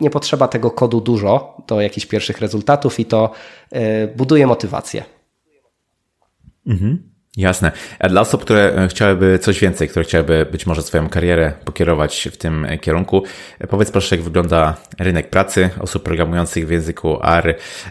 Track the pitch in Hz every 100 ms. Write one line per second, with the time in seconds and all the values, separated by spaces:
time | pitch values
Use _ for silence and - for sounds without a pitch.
0 | 151 151 - 139 127 117 117 - 123 117
1 | 110 113 101 127 - - - 107 104 107
2 | - 107 - - 107 107 104 143 139 -
3 | 110 113 110 - - - _ 127 110 110
4 | 107 120 131 156 131 117 101 78 - -
5 | - _ _ _ _ _ _ _ _ _
6 | _ _ _ _ - _ - 98 101 170
7 | - _ _ - 92 90 82 - - -
8 | 95 92 110 - - 107 101 92 92 -
9 | 104 92 95 92 - 95 95 - 78 90
10 | 82 85 78 80 78 92 - 78 - 85
11 | 78 - 87 85 78 73 - - 82 78
12 | 76 - - - 85 80 76 80 - 80
13 | 92 95 - - - - 95 101 104 101
14 | - 90 85 85 85 82 78 78 - -
15 | 90 82 - 92 98 - 92 90 87 -
16 | - 85 82 85 85 - 80 85 80 85
17 | 82 78 - 85 82 82 - - -